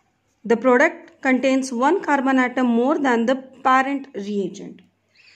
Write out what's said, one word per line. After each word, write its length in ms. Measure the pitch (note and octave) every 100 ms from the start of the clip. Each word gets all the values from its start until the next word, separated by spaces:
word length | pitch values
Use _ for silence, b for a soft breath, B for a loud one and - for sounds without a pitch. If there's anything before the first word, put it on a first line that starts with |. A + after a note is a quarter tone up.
| b _ _ _
The 120 | G#3 A3+
product 680 | B3+ B3 D#4+ E4 - _
contains 500 | C4+ B3+ C4+ C4 C4
one 300 | A#3 C4+ F#4
carbon 380 | - C#4+ C4 C4
atom 260 | B3+ B3 B3
more 320 | A#3 B3+ D#4
than 280 | C4+ A#3 A#3
the 100 | C4
parent 720 | - - C4 C4 C4+ C#4 C#4
reagent. 680 | G3+ G3+ G3+ F3+ - - - _ _ _ b b